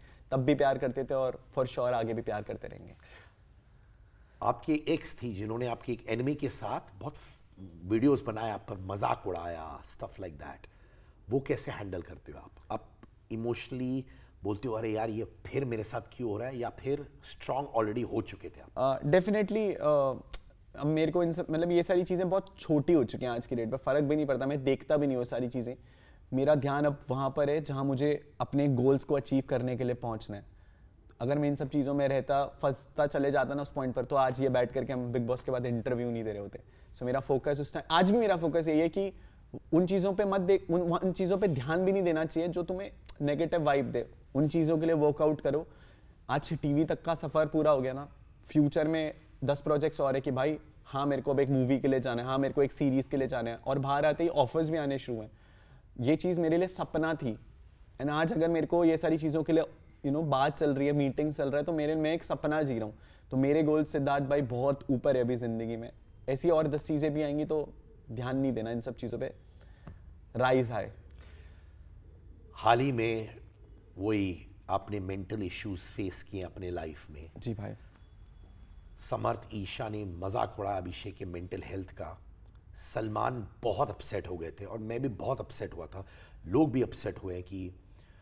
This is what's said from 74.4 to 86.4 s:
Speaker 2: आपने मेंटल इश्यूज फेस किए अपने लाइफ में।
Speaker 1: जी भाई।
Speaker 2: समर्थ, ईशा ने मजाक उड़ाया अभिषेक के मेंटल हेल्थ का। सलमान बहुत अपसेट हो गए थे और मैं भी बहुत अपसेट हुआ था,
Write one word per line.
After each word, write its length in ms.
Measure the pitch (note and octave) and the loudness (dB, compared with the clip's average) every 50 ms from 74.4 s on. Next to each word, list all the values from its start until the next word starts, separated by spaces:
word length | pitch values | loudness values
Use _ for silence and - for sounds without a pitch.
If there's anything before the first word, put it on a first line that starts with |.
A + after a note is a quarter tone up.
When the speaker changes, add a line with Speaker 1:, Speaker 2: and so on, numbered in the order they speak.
| - - - - - - | -12 -18 -20 -14 -6 -4
Speaker 2:
आपने 300 | F#2+ G2 - - G#2 G2+ | -4 -4 -2 -4 -6 -6
मेंटल 440 | F#2 F#2 F#2+ G2 F#2 - A2+ A2 G2 | -4 -6 -6 -8 -8 -8 -6 -6 -6
इश्यूज 360 | F2+ - - - G#2+ F#2+ F2 | -6 -8 -8 -8 -8 -8 -8
फेस 440 | - - - - G2+ F#2+ - - - | -10 -10 -8 -6 -6 -6 -6 -10 -12
किए 180 | - G2+ F#2+ | -10 -10 -8
अपने 300 | F2+ E2 - - F#2 F2+ | -8 -10 -10 -10 -8 -6
लाइफ 380 | F2 E2+ E2 D#2+ D2+ - - - | -6 -6 -8 -8 -10 -12 -16 -16
में। 200 | D2+ D2+ D#2 D#2 - | -16 -16 -16 -16 -14
Speaker 1:
जी 160 | - A2 B2 G#2+ | -8 -8 -6 -6
भाई। 180 | G#2 G2+ G#2 G#2+ - - - - - - - - - - - - - - - - - - - - - - - - - - - | -6 -8 -10 -10 -12 -16 -20 -20 -20 -20 -20 -20 -20 -20 -20 -20 -20 -20 -20 -20 -20 -20 -20 -20 -20 -20 -20 -20 -16 -8 -6
Speaker 2:
समर्थ, 300 | B2 A2 G#2+ A2+ A#2 A2+ - - A2+ | -4 -2 -2 -2 -2 -4 -8 -10 -8
ईशा 360 | G#2+ F#2+ F2+ - - B2 G#2+ | -8 -8 -8 -8 -8 -8 -6
ने 160 | G#2+ G#2 G#2 | -6 -8 -8
मजाक 540 | F#2+ E2+ E2+ F2+ G2 G2+ A#2 A2+ A2 - A2 | -8 -8 -8 -6 -4 -2 -2 -2 -2 -4 -4
उड़ाया 180 | G2+ G2 G2+ | -4 -4 -4
अभिषेक 380 | F#2 F2 F#2 F2+ - - G2+ F#2 | -4 -6 -8 -10 -10 -12 -12 -12
के 100 | - G2+ | -10 -10
मेंटल 360 | F2+ F2 F2 F2+ F2 - F#2 E2+ | -10 -8 -10 -10 -10 -10 -10 -10
हेल्थ 260 | E2+ F#2 G2 F#2 - | -8 -8 -8 -8 -10
का। 300 | - - D#2+ D#2 F2+ - - - - - - - - - - - - - - - - | -12 -12 -12 -12 -14 -16 -18 -20 -20 -20 -20 -20 -20 -20 -20 -20 -16 -12 -10 -6 -4
सलमान 540 | A#2+ A2+ A2 G#2+ G#2+ A2+ B2 B2+ A#2+ G2+ - - - - | -4 -4 -2 -2 0 0 0 -2 -4 -8 -12 -8 -4 -2
बहुत 260 | A#2 F#2+ A2 C#3+ - | 0 0 0 0 -2
अपसेट 400 | G#2 - - - A2+ F#2+ E2+ - | -4 -8 -8 -6 -6 -6 -6 -6
हो 80 | F2+ | -8
गए 140 | E2 E2 E2 | -8 -8 -10
थे 140 | - - G2+ | -10 -12 -12
और 120 | F#2 G2+ | -10 -10
मैं 240 | A#2 A2 A2 A2+ B2 | -8 -8 -6 -4 -2
भी 80 | C3+ C3+ | -4 -4
बहुत 300 | - B2+ - A#2+ C3+ A#2 | -4 -4 -4 -4 -4 -4
अपसेट 340 | G2 - - - G#2+ - - | -6 -10 -10 -8 -8 -8 -8
हुआ 120 | E2 D#2+ | -10 -12
था, 200 | D#2+ - F#2+ G2 - - - - - - - | -12 -12 -14 -14 -14 -18 -20 -20 -20 -20 -16